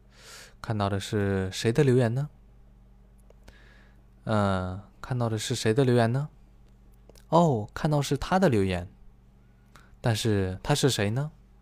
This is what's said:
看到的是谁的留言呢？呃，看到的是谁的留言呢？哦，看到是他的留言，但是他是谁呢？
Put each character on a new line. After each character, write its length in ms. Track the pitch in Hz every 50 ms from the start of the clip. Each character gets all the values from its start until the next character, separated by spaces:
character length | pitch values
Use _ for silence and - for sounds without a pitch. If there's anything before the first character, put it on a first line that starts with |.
| _ - - - - - - - - - - - -
看 160 | - 113 104
到 100 | 101 98
的 120 | 98 98
是 500 | 95 - - 104 101 98 98 95 95 95
谁 220 | 98 - - 113 117
的 100 | - 151
留 140 | 135 120
言 180 | 127 127 113 113
呢？ 140 | 131 147 151 - - - - - - - - - - - - - - - - - - - - - - - - - - - - - - - - - - _ _ - - -
呃， 580 | - 110 107 101 98 95 92 92 92 92 98 - - - -
看 160 | - - 131
到 120 | 123 120 113
的 100 | 113 110
是 160 | - - 127
谁 180 | 113 - 113 110
的 120 | 123 139
留 100 | 123 120
言 180 | 120 117 113 117
呢？ 160 | 135 147 151 - - - - - - - - - - - - - - - - - - - -
哦， 400 | - 165 175 165 135 110 104 - -
看 160 | - - 160
到 140 | 151 147 139
是 140 | - 147
他 240 | 135 - - 180 190
的 80 | 196 175
留 160 | 123 104 98
言， 240 | 95 92 87 90 98 - - - - - - - - - - - - - _ - - - - - - - -
但 140 | - 123 113
是 440 | 107 - 113 107 101 95 92 92 98 -
他 100 | - 147
是 160 | 143 - 139
谁 200 | 113 - 107 101
呢？ 200 | 107 127 143 156 - - - - - -